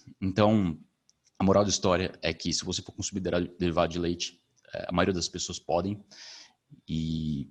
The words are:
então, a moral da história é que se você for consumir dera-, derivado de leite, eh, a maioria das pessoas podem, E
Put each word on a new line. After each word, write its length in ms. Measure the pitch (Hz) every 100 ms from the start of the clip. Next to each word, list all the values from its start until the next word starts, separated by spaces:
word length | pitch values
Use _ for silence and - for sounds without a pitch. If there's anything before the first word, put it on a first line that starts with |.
| - -
então, 580 | 95 98 107 110 90 76 - _ _ _ _ -
a 60 |
moral 200 | 95 98
da 60 | 104
história 480 | - 98 87 92 -
é 120 | 82
que 200 | 82 87
se 100 | -
você 180 | 92 90
for 120 | -
consumir 260 | - - 98
dera-, 220 | 90 87 87 -
derivado 320 | 87 85 85
de 80 | 87
leite, 420 | 85 87 - - _ _ _
eh, 120 | - -
a 40 |
maioria 200 | 87 92
das 140 | 90 -
pessoas 320 | 90 - -
podem, 420 | - 85 98 104 - - - - - _ _ - -
E 640 | 80 80 80 78 71 -